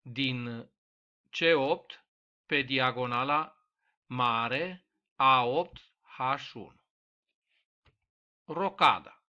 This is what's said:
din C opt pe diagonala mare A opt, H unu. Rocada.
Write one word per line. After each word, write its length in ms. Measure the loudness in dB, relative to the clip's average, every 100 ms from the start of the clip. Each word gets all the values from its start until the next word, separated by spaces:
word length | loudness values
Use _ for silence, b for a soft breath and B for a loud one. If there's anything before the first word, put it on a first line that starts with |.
din 680 | -12 -6 -4 -4 -8 -10 -14 _ _ _ _ _ _
C 80 | 0 4 4
opt 500 | 2 -2 -6 -20 _ _ _ _ _
pe 160 | -2
diagonala 1040 | 0 0 0 0 -4 -2 0 0 -2 _ _ _ _ _ _
mare 800 | -2 0 0 -2 -4 -6 -10 _ _ _ 2
A 280 | 4 6
opt, 380 | 4 0 -2 -10 -20 _
H 520 | _ -6 -4 -4 -6
unu. 280 | -16 -18 _ _ _ _ _ _ _ _ _ _ _ _ _ _ _ _ _ -10
Rocada. 760 | -4 -4 4 4 4 -4 -20